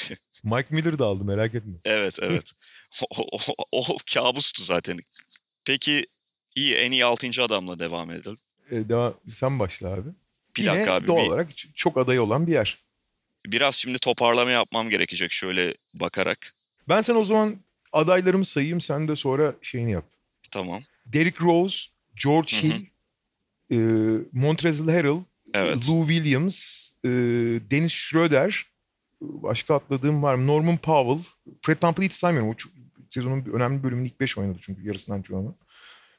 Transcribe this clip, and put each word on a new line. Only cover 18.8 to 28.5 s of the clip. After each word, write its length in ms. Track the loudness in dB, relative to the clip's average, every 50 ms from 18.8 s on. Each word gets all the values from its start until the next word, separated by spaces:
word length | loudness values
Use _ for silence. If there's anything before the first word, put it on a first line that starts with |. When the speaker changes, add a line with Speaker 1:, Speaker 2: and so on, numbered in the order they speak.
Speaker 2:
sen 280 | -4 -4 -4 -4 -2 -2
de 80 | -4
sonra 380 | -2 0 0 2 2 2 0 0 -4 -12
şeyini 300 | -8 -6 -4 -2 0 0
yap. 120 | -2 -4 -8 _ _ _ _ _ _ _ -12
Speaker 1:
Tamam. 320 | -10 -8 -8 -6 -8 -10 -10 _ _ _ _
Speaker 2:
Derrick 380 | -4 0 0 0 0 0 0 2
Rose, 420 | 2 4 4 2 0 -2 -6 -8 -10 _ _ _ _ _ -4 0
George 320 | 2 2 2 2 0 -2
Speaker 1:
Hı 100 | 0 0
hı. 60 | 0 -2
Speaker 2:
Hill, 140 | -2 -8 -12 _ _ _ _ _ _ _ _ _ _ _ _ _ _ _ _
e, 60 | 0 2 2 4 4 4 4 2 2 0 -2 -4 -2
Montrezl 560 | 0 2 2 0 2 0 0 0 0 0 2
Harrell, 320 | 2 4 4 2 0 0 -4 -10 _ _ _ -6 -2
Speaker 1:
Evet. 340 | 0 0 2 0 0 2 2
Speaker 2:
Lou 200 | 2 2 4 2
Williams, 840 | 2 2 2 2 2 2 2 0 -2 -2 -4 -6 -6 -8 -8 -10 -14 _ -2
e, 40 | 0 0 2 2 2 2 2 0 0 0 -2 -2 -2
Dennis 220 | 0 0 2 2 0
Schroeder, 760 | -2 -4 0 2 2 4 4 4 4 4 2